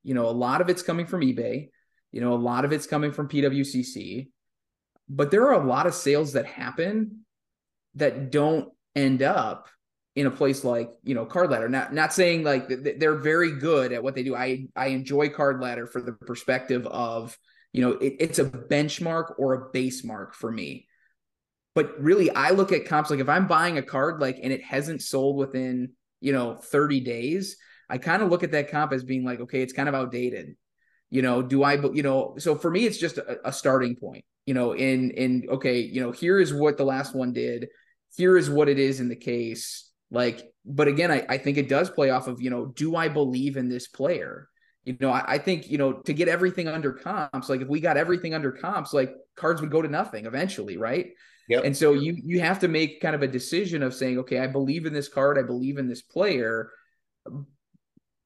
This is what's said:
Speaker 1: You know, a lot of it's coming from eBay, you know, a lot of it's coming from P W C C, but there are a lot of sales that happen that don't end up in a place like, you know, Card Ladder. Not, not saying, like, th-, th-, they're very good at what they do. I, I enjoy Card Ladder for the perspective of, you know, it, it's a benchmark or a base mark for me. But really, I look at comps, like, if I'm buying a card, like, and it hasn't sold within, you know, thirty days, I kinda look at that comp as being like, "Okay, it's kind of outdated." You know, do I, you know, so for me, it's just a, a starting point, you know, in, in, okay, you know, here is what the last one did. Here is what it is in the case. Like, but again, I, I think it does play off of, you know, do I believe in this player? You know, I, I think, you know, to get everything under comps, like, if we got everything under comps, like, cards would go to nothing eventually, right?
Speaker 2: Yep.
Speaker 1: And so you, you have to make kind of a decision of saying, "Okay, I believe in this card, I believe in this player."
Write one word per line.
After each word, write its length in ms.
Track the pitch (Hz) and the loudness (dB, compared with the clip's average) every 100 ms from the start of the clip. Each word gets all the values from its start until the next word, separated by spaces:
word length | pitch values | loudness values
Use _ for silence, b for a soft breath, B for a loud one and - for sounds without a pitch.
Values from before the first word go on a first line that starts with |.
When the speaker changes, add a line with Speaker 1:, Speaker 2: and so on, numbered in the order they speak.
Speaker 1:
You 120 | - | -4
know, 140 | 127 117 | 0 0
a 20 | |
lot 300 | 120 123 147 | 0 0 2
of 80 | 175 | 2
it's 120 | - | 0
coming 240 | - 170 170 | 0 -4 -2
from 140 | 180 | 0
eBay, 480 | 131 113 117 123 151 _ _ _ _ | 0 0 -2 -4 -8 _ _ _ _
you 100 | 117 | -4
know, 100 | 123 | 0
a 40 | 120 | 0
lot 280 | 120 123 | 0 0
of 80 | 143 | 0
it's 140 | 151 - | 0 -2
coming 260 | 151 147 | -2 -2
from 160 | 143 143 | -4 -4
P 140 | 143 | 0
W 220 | 139 139 | 2 2
C 180 | 139 127 | -2 -2
C, 480 | 123 - 92 107 139 _ _ _ _ _ _ _ - | -4 -8 -10 -10 -12 _ _ _ _ _ _ _ -8
but 200 | 139 143 | 0 4
there 160 | 202 269 | 6 6
are 120 | 220 | 6
a 60 | 135 | 4
lot 200 | 123 170 | 4 2
of 60 | |
sales 400 | - 139 143 151 | 2 2 2 2
that 140 | 131 - | -2 -2
happen 800 | - 123 - 175 220 214 - - _ _ _ _ _ _ 139 | -6 -8 -2 -2 0 -2 -6 -20 _ _ _ _ _ _ 0
that 340 | 147 139 135 | 0 0 -2
don't 420 | 143 151 160 - _ _ | 2 2 2 -2 _ _
end 280 | 143 135 127 | 0 2 4
up 460 | 135 180 110 - - _ _ _ _ 139 | 2 2 -2 -6 -14 _ _ _ _ -2
in 100 | 139 | 0
a 40 | |
place 340 | 131 143 135 | 2 0 2
like, 260 | 127 120 117 - | 0 0 -2 -8
you 100 | 113 | -4
know, 100 | 123 | -4
Card 260 | 113 180 175 | -2 2 2
Ladder. 180 | 117 113 | 2 0
Not, 260 | 131 - | -2 -2
not 180 | 151 156 | 0 0
saying, 300 | - 175 165 | 4 4 4
like, 240 | 151 135 131 | 2 0 0
th-, 160 | 131 | -4
th-, 160 | 143 135 | -4 0
they're 180 | 156 151 | 2 2
very 360 | 147 165 170 | 2 2 2
good 400 | 139 156 151 127 | 0 0 2 2
at 100 | 120 | -2
what 140 | 127 131 | -4 -4
they 80 | |
do. 100 | 131 | -4
I, 320 | 123 127 131 131 | -2 -2 -4 -6
I 140 | - 135 | -4 -2
enjoy 400 | 131 131 143 143 | -2 0 2 2
Card 320 | 143 139 127 | 2 0 2
Ladder 260 | 127 120 120 | -4 -6 -6
for 140 | 127 | -8
the 120 | 120 | -8
perspective 720 | 113 - 120 - 127 - 123 123 | -10 -10 -6 0 0 0 -2 -2
of, 520 | 107 117 117 117 - b b b | -4 -4 -4 -8 -16 b b b
you 80 | 127 | 2
know, 120 | 123 | 2
it, 240 | - 139 - | 2 0 0
it's 220 | 160 - | 0 2
a 40 | |
benchmark 880 | 135 127 - 147 151 - 170 165 160 - | 0 -2 0 0 0 -2 -4 -4 -4 -2
or 160 | 135 | 0
a 160 | 131 - | 0 -2
base 320 | 131 131 127 | -4 -4 -4
mark 300 | 117 104 98 | -10 -12 -14
for 160 | - 117 | -10 -8
me. 380 | 113 76 67 _ _ _ _ _ _ _ _ _ | -6 -8 -12 _ _ _ _ _ _ _ _ _
But 260 | 160 147 - | -2 -2 0
really, 300 | 147 196 160 | 4 6 4
I 200 | - 143 | 4 4
look 220 | 190 190 | 4 4
at 140 | 170 - | 2 2
comps, 240 | 151 147 | 0 0
like, 100 | 143 | 0
if 80 | 131 | 2
I'm 180 | 165 190 | 2 4
buying 320 | 160 175 156 | 2 2 -2
a 40 | |
card, 380 | 127 135 151 160 | -2 0 0 0
like, 180 | 135 131 | -2 -2
and 100 | 123 | -4
it 100 | 135 | -6
hasn't 400 | - 135 147 151 | -4 -4 -4 -8
sold 340 | - 135 135 139 | -4 0 2 0
within, 560 | 135 127 127 127 127 _ _ - | -2 -2 -4 -4 -6 _ _ -6
you 120 | 139 | 0
know, 240 | 135 120 113 | 0 0 -6
thirty 440 | - 143 147 135 | -2 2 2 2
days, 560 | 127 117 127 185 190 - b b b | -2 -4 -2 -2 -4 -12 b b b
I 100 | 127 | -6
kinda 280 | 165 185 196 | 0 2 2
look 160 | 175 | 2
at 100 | 170 | 0
that 180 | 151 143 | -2 0
comp 220 | 147 151 | -2 -2
as 120 | 131 | -2
being 200 | 127 131 | -4 -4
like, 160 | 127 120 | -4 -6
"Okay, 220 | 120 131 | -6 -4
it's 100 | 127 | -4
kind 160 | 131 143 | -2 -2
of 60 | |
outdated." 640 | 135 127 120 123 104 73 - _ _ _ _ - | -2 -4 -4 -4 -6 -12 -20 _ _ _ _ -4
You 120 | 127 | 0
know, 200 | 127 123 | 2 2
do 200 | 127 135 | 2 2
I, 120 | 139 | 4
you 280 | 143 139 143 | 4 2 0
know, 340 | 143 135 - 135 | 2 0 0 -4
so 160 | 170 147 | -2 0
for 140 | 170 | 2
me, 140 | 175 | 2
it's 140 | 233 - | 0 0
just 200 | 160 143 | -4 -4
a, 300 | - 123 131 | -8 -6 -6
a 40 | |
starting 440 | - 139 131 123 123 | -2 2 4 2 -4
point, 280 | 87 60 - _ - | -10 -14 -20 _ -2
you 80 | |
know, 180 | 127 120 | 0 0
in, 380 | 104 131 131 127 | 2 2 2 0
in, 360 | 120 127 127 - | 0 0 0 0
okay, 320 | 131 131 123 | -2 0 0
you 200 | 117 123 | 0 -4
know, 120 | 120 | -4
here 260 | 120 170 196 | -2 2 4
is 160 | 165 | 4
what 220 | 143 151 143 | 4 2 2
the 80 | |
last 300 | 135 131 139 | 0 0 -4
one 180 | 131 123 | -4 -2
did. 360 | 120 123 117 123 b b b _ - | -2 -2 -4 -8 b b b _ 2
Here 200 | 180 185 | 6 6
is 120 | 147 | 6
what 200 | 143 147 | 4 4
it 100 | 139 | 4
is 220 | 135 131 | 2 0
in 80 | 123 | -4
the 80 | 120 | -4
case. 760 | - 120 113 113 - - - _ - | -4 -4 -4 -8 -12 -14 -18 _ -6
Like, 320 | 117 123 113 - _ | 0 0 -2 -14 _
but 240 | - 143 147 | -6 2 4
again, 220 | 143 175 | 4 2
I, 160 | 139 - | 2 0
I 100 | 131 | -2
think 200 | 143 143 | 0 0
it 100 | 131 | 2
does 220 | 139 185 | 2 2
play 200 | - 139 | 2 2
off 180 | 127 127 | 2 -2
of, 120 | 120 | -6
you 100 | 127 | -4
know, 160 | 120 131 | -4 -6
do 300 | 120 156 165 | -4 -2 0
I 120 | 160 | 0
believe 480 | 147 135 127 139 135 | 0 0 0 -2 -2
in 120 | 123 | -4
this 200 | 123 - | -4 -8
player? 600 | - 139 160 76 - - _ _ _ | -4 -2 0 -4 -12 -20 _ _ _
You 120 | - 127 | -10 -2
know, 100 | 135 | 0
I, 240 | 127 - | 0 0
I 40 | 143 | -2
think, 300 | 190 175 - | 0 -2 -2
you 100 | 143 | 0
know, 140 | 135 | 0
to 200 | 127 - | 0 -4
get 160 | 143 175 | 0 2
everything 400 | 170 185 180 160 | 4 0 0 -4
under 240 | 160 143 | -2 -4
comps, 560 | 131 - 202 147 262 123 | -6 -8 -6 -6 -6 -4
like, 120 | 131 | -4
if 80 | 135 | -2
we 120 | 151 | 0
got 160 | 165 143 | 2 2
everything 360 | 165 180 170 | 2 0 -2
under 200 | 156 143 | -4 -4
comps, 400 | 135 170 202 143 | -4 -6 -6 -2
like, 200 | 147 131 - - - | 0 0 -4 -20 -4
cards 240 | 160 165 | -2 0
would 100 | 151 | 0
go 120 | 156 | 0
to 60 | 156 | 0
nothing 380 | 151 208 107 110 | -2 -4 -6 -6
eventually, 500 | 127 190 - 101 90 | -4 -4 -6 -8 -4
right? 320 | 113 151 180 - b b b | -2 -2 -4 -12 b b b
Speaker 2:
Yep. 160 | 120 | 2
Speaker 1:
And 120 | 143 139 | 2 4
so 180 | 151 | 6
you, 220 | 143 151 170 | 6 2 -4
you 180 | 151 175 | -2 0
have 200 | 165 190 | 2 2
to 80 | 180 | 2
make 320 | 160 156 - | 2 0 -2
kind 160 | 165 151 | -2 0
of 60 | |
a 40 | 135 | 0
decision 560 | 127 - 170 196 160 | -2 -2 -2 -2 -2
of 100 | 131 | -2
saying, 260 | 127 131 127 | -2 -2 -2
"Okay, 180 | 127 127 | -2 -2
I 80 | 131 | -2
believe 400 | 139 135 160 160 | -2 -2 -2 -4
in 60 | |
this 160 | 147 143 | -6 -4
card, 280 | - 139 139 | 2 2 2
I 60 | |
believe 360 | 120 123 131 139 | 0 -2 -4 -4
in 100 | 127 | -4
this 120 | 120 | -6
player." 720 | - 165 202 139 113 113 110 b b b _ _ - 139 139 _ _ _ _ _ _ _ | -6 0 0 2 0 -4 -6 b b b _ _ -14 -14 -14 _ _ _ _ _ _ _